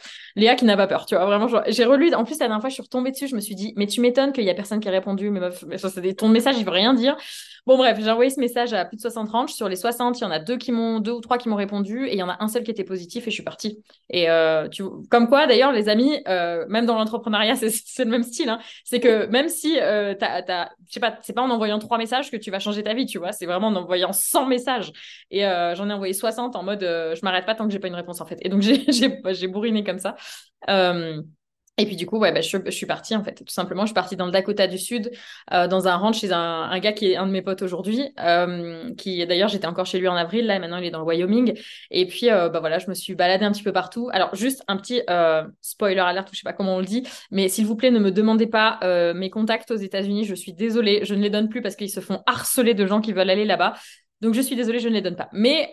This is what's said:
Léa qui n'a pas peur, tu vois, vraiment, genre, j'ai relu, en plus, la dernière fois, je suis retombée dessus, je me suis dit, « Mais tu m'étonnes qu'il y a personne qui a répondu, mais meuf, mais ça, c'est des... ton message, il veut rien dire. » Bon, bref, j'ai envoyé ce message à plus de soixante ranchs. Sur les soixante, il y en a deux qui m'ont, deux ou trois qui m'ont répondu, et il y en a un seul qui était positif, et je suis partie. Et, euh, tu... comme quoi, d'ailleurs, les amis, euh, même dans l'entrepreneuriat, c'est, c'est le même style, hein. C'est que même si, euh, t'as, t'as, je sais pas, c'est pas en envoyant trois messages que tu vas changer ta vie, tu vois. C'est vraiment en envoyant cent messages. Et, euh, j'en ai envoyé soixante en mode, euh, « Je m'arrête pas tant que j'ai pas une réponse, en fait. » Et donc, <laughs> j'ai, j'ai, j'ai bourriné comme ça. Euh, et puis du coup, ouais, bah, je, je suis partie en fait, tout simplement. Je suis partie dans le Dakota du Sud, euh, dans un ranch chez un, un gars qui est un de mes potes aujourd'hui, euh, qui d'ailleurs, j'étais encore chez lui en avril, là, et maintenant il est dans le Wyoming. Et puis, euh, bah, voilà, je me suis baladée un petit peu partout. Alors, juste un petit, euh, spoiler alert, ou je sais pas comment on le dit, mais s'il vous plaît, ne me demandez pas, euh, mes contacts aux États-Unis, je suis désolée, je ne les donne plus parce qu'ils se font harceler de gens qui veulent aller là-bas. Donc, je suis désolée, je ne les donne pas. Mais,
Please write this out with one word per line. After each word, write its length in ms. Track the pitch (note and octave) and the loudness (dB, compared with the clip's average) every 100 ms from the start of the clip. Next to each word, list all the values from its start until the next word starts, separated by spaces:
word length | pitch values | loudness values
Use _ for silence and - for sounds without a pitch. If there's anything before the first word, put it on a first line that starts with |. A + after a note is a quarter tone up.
| - - - - | -12 -20 -8 4
Léa 180 | A3 | 4
qui 100 | B3+ | 6
n'a 120 | A#3 G3+ | 6 4
pas 100 | G3 | 4
peur, 180 | - | 0
tu 100 | - F#3 | 0 2
vois, 100 | F#3+ | 4
vraiment, 220 | G3+ A#3+ | 2 2
genre, 140 | A3+ - | 2 2
j'ai 180 | A3+ | 2
relu, 300 | A#3 C#4 E4+ | 6 6 4
en 100 | - | 2
plus, 140 | A3+ D#4 | 0 -2
la 80 | A#3+ | -2
dernière 160 | G#3+ | 0
fois, 80 | A3+ | -4
je 40 | |
suis 80 | C4+ | -8
retombée 280 | - B3+ B3+ | -6 -4 -2
dessus, 180 | C4+ C#4 | -4 -6
je 60 | |
me 60 | A#3+ | -6
suis 140 | G#3 | -6
dit, « 200 | F#3+ G#3+ G3+ | -6 -6 -2
Mais 100 | G3+ | -2
tu 140 | A#3+ | 2
m'étonnes 320 | A#3+ B3 C#4 | 4 4 2
qu'il 120 | C4+ | 2
y 60 | G3 | 0
a 40 | |
personne 260 | F3+ G3+ G#3+ | -2 -4 -4
qui 80 | G#3+ | 0
a 40 | |
répondu, 360 | A3+ G#3+ G3 G#3 | -2 0 -2 -2
mais 120 | G3 | -2
meuf, 220 | F3+ F3+ D#3+ | -4 -6 -10
mais 100 | F#3 | -8
ça, 140 | F#3+ | -6
c'est 100 | F#3 | -4
des... 140 | F3+ | -4
ton 140 | F#3+ A3 | 2 6
message, 280 | A3+ B3 B3 | 6 4 2
il 60 | |
veut 60 | F#3+ | 0
rien 240 | F3 A3 | 2 4
dire. » 220 | B3+ B3 D4+ - - - - - | 4 2 0 -6 -16 -18 -4 4
Bon, 80 | C4 | 6
bref, 220 | B3+ G3+ | 6 4
j'ai 100 | G#3+ | 2
envoyé 200 | A3+ B3+ | 4 2
ce 100 | C4+ | 2
message 320 | A#3+ A#3+ A#3+ | 0 0 0
à 140 | G#3+ G3+ | -2 -4
plus 100 | A3 | -6
de 60 | |
soixante 260 | A#3 A3 G#3+ | -8 -6 -2
ranchs. 240 | A3 D4 | -2 -2
Sur 160 | - G3+ | -4 -4
les 80 | F#3 | -2
soixante, 420 | A#3 A#3+ B3 A#3+ | -2 0 -2 -2
il 40 | |
y 20 | |
en 60 | G#3 | -4
a 80 | D#3 | -4
deux 180 | D#3 B3 | -4 -4
qui 160 | B3+ | -2
m'ont, 280 | A#3 A3+ A3 | -2 0 0
deux 120 | G#3 | -2
ou 80 | A#3+ | -6
trois 160 | A3+ A#3+ | -2 -2
qui 140 | A#3+ | 0
m'ont 60 | G#3 | -2
répondu, 500 | G3 G3+ G3 A#3 C4+ | -2 -4 -4 -4 -2
et 80 | |
il 40 | G3+ | -2
y 40 | |
en 60 | F3+ | -4
a 80 | - | -4
un 80 | G#3+ | -4
seul 140 | A#3+ | -2
qui 80 | A3+ | -4
était 120 | A3 | -6
positif, 440 | F#3+ F#3 F3 A#3 A3+ | -6 -8 -10 -10 -6
et 40 | |
je 40 | |
suis 80 | G#3 | -6
partie. 400 | - - G#3+ G#3+ _ _ - | -8 -8 -10 -10 _ _ -4
Et, 220 | F3+ E3 | 2 4
euh, 380 | E3 D#3+ D#3 D#3 | 4 4 2 -2
tu... 160 | - G3 - - | -6 -10 -10 2
comme 180 | A#3+ A#3 | 4 6
quoi, 180 | C#4 D4+ | 6 6
d'ailleurs, 240 | A#3 C4+ | 6 6
les 200 | A#3+ G#3 | 4 2
amis, 280 | G#3+ C4+ D4+ - | 4 4 0 0
euh, 360 | F#3 E3+ E3+ D#3+ | 0 0 -2 -2
même 160 | G#3+ A#3 | 0 2
dans 100 | A3+ | 2
l'entrepreneuriat, 600 | G#3+ A#3 A#3 G#3 G#3+ B3+ | 0 -4 -2 2 2 2
c'est, 120 | A3 | 0
c'est 380 | G#3+ - - A#3+ | -2 -6 -4 0
le 40 | |
même 120 | A#3+ | 0
style, 260 | A#3+ - C#4 | -2 -4 -4
hein. 100 | A3+ - - - | -4 -8 -18 -4
C'est 140 | A#3+ | 2
que 260 | B3 A3 F#3+ | 4 4 4
même 240 | A#3+ D#4+ | 2 0
si, 280 | - D4+ D4+ | -2 0 2
euh, 360 | F3 G#3 G3+ G3 | 2 2 0 -2
t'as, 220 | G3+ D#3+ | -2 -2
t'as, 300 | - F3+ E3+ - _ | -4 -4 -6 -10 _
je 80 | |
sais 60 | - | -4
pas, 180 | A#3 A3+ | -4 -4
c'est 140 | - | -6
pas 80 | G#3+ | -2
en 80 | B3+ | 0
envoyant 280 | A#3 G#3+ G#3+ | 0 0 -2
trois 200 | G#3+ A3+ | -2 -2
messages 320 | A3+ B3 C4+ | 0 -2 -2
que 80 | A3 | -8
tu 120 | G#3+ | -6
vas 80 | F#3+ | -6
changer 240 | G#3 G#3 | -4 -4
ta 120 | G#3 | -4
vie, 100 | A3+ | -4
tu 140 | B3 F#3+ | -4 -4
vois. 140 | F3 | -6
C'est 120 | G#3 | -6
vraiment 220 | F3 F#3 G#3+ | -4 -2 0
en 100 | G3 | 0
envoyant 380 | E3+ F3+ F3+ | 0 0 0
cent 320 | G3 - D4+ C4 | -2 0 0 2
messages. 440 | B3 B3+ B3+ F3+ - - - _ | 0 0 -4 -6 -14 -20 -20 _
Et, 140 | F#3+ | -2
euh, 300 | G3+ F3 F3 | 0 0 0
j'en 160 | F3 G3+ | -2 -4
ai 20 | |
envoyé 220 | G3+ F#3+ | -4 -4
soixante 420 | F#3+ A#3 A3 B3 G3+ | -4 -4 -4 -6 -6
en 60 | |
mode, 200 | F3+ G#3 | -6 -4
euh, « 300 | F3+ E3 D#3+ E3 | -2 -2 -4 -4
Je 40 | |
m'arrête 220 | F#3+ F#3 | -2 0
pas 100 | F#3 | 0
tant 120 | A3 G#3+ | -2 -2
que 60 | |
j'ai 80 | G3 | -4
pas 80 | F#3 | -6
une 60 | |
réponse, 280 | F3 F3 F3 | -8 -10 -12
en 20 | |
fait. » 140 | D#3+ F3 | -12 -8
Et 80 | F#3+ | 0
donc, 140 | G3 | 2
<laughs> 0 | |
j'ai, 280 | G3+ C4+ C#4 | 4 4 4
j'ai, 300 | B3 C4 - F#3 | 2 2 0 -4
j'ai 200 | F#3 F#3 | -4 -4
bourriné 380 | F#3+ A3+ G#3+ | -2 0 0
comme 140 | G3 F3+ | -2 -4
ça. 180 | G3 - - - - _ - | -8 -8 -16 -20 -20 _ 0
Euh, 500 | G3 F3+ F3 E3 D#3 D#3 _ _ _ _ - | 2 4 2 -4 -8 -12 _ _ _ _ -2
et 60 | G#3+ | -2
puis 80 | |
du 120 | F3 F3 | -2 -4
coup, 120 | A3 | 2
ouais, 140 | G3 | 2
bah, 80 | - | 2
je, 160 | D#3+ G3 | -2 -4
je 60 | F3+ | -4
suis 160 | E3+ - | -6 -6
partie 280 | D#3 - | -6 -4
en 80 | A3 | -4
fait, 120 | G#3 | -4
tout 100 | - - | -10 -8
simplement. 360 | - F3+ F3+ | -6 -4 -2
Je 60 | G#3+ | 0
suis 60 | |
partie 220 | A3 F3 F3+ | 0 -2 -4
dans 100 | F3+ | 0
le 60 | |
Dakota 340 | F#3+ F#3+ G#3 F#3 | 0 2 2 0
du 120 | F#3 | 0
Sud, 340 | - A#3+ A3+ A#3+ - - - | -6 -6 -6 -10 -18 -20 0
euh, 160 | F3+ F3 | 2 4
dans 180 | F#3+ F#3 | 4 2
un 80 | |
ranch 240 | F3+ G#3 A3 | 4 2 0
chez 140 | G3+ | 0
un, 60 | F3 | 0
un 400 | E3+ E3 D#3+ F#3 | 0 -4 -4 -2
gars 120 | G3+ | -2
qui 200 | G#3 G3 | 0 0
est 40 | F3+ | 2
un 80 | |
de 60 | F#3+ | 0
mes 100 | F#3+ | -2
potes 220 | F#3 F#3 | -4 -6
aujourd'hui, 400 | F#3 F3 F#3+ A3+ C#4+ - | -4 -4 -4 -4 -4 -2
euh, 760 | E3+ E3+ F3 F3 E3+ E3 E3 E3+ | 2 2 2 -4 -8 -10 -12 -10
qui 280 | G3 F3+ F3 | -6 -4 0
d'ailleurs, 220 | F3+ G#3 | 2 2
j'étais 200 | G3+ E3 | 0 -4
encore 180 | F3 F#3 | -4 -4
chez 140 | F3+ | -2
lui 80 | F#3 | 0
en 80 | F3 | 0
avril, 300 | E3+ G#3+ A3+ | 0 0 0
là, 100 | G3 | 0
et 20 | |
maintenant 200 | E3+ F3 | -4 -6
il 60 | |
est 60 | F3 | -6
dans 80 | E3 | -4
le 60 | |
Wyoming. 520 | D#3+ E3 F3+ A3+ A#3+ G#3+ - - - | -2 0 2 2 2 0 -10 -20 -4
Et 140 | - F3+ | -2 -2
puis, 240 | - A#3+ | 0 2
euh, 180 | G#3 E3+ | 4 2
bah, 100 | E3 | 0
voilà, 220 | D#3+ E3 | -2 -2
je 80 | F#3 | -4
me 60 | |
suis 200 | F3+ - | -8 -6
baladée 300 | F3+ F3+ F#3+ | 0 2 4
un 80 | G#3 | 2
petit 100 | G#3 | 0
peu 100 | G3+ | -2
partout. 380 | F#3 F3+ A#3 A#3+ | -2 -4 -6 -2
Alors, 220 | F#3+ F3+ | 0 0
juste 300 | F#3 B3 C4+ - | 0 -4 -2 -4
un 100 | G3 | -6
petit, 260 | - - - | -4 -4 0
euh, 360 | F3 E3 D#3+ D#3 - | 2 4 2 -2 -12
spoiler 400 | - - G#3 F#3+ | -16 -2 0 2
alert, 280 | F3+ F3+ F#3+ | 2 0 -6
ou 60 | |
je 60 | - | -10
sais 40 | |
pas 80 | - | -10
comment 220 | - F#3+ | -4 -2
on 60 | F#3 | -2
le 40 | |
dit, 220 | F#3+ A3+ C4 - - | -2 -4 -6 -12 -6
mais 180 | G3 F#3+ | 0 0
s'il 160 | F#3+ | 2
vous 120 | G#3+ A3+ | 0 2
plaît, 160 | B3+ | 4
ne 80 | A#3 | 4
me 100 | G3+ | 4
demandez 380 | F#3 A3 A3 A3+ | 4 4 4 2
pas, 320 | A3 A3 - | 2 2 2
euh, 320 | F#3 F3 E3+ | 0 2 2
mes 160 | F3 F#3+ | 0 -4
contacts 400 | G#3+ A3 - - | -2 0 -2 -4
aux 60 | A3+ | -6
États-Unis, 480 | F#3+ G3 G3 G3+ | -4 -4 -2 -2
je 100 | G#3+ | -4
suis 180 | F3+ - | -6 -10
désolée, 520 | E3+ A3+ A3+ G#3 G3+ | -6 -2 2 2 2
je 100 | - | 2
ne 80 | G3+ | 0
les 80 | G#3 | 0
donne 180 | G#3 A3 | 0 0
plus 140 | A#3+ | -2
parce 140 | G#3 G3+ | -6 -6
qu'ils 140 | G3+ | -8
se 100 | G3 | -8
font 220 | - F#3+ - | -6 -2 -2
harceler 480 | A#3+ - - A#3 | -2 -2 2 4
de 120 | G#3 F#3+ | 4 2
gens 140 | G#3+ | 2
qui 120 | A3 | 0
veulent 180 | F#3 F#3+ | 0 2
aller 140 | F#3+ | 2
là-bas. 300 | G#3+ E3+ F#3+ - - - _ _ | 2 2 0 -2 -14 -20 _ _
Donc, 140 | A3+ | 0
je 60 | A3+ | 0
suis 160 | C4+ A#3+ | 0 -2
désolée, 240 | A3+ A#3 | -2 0
je 80 | A#3 | 0
ne 60 | |
les 60 | G#3+ | 0
donne 140 | F3+ | -2
pas. 140 | E3+ - | -6 -6
Mais, 380 | F#3+ A#3 D#4 C#4 | 2 4 2 0